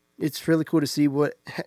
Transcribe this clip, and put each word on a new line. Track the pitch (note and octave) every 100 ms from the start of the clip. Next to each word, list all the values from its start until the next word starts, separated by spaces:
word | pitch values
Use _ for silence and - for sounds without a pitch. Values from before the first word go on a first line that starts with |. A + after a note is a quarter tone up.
| _ -
it's | D#3 - -
really | E3
cool | D#3 D#3+
to | C#3
see | D3 D3
what | C#3 D3 - -
ha-, | -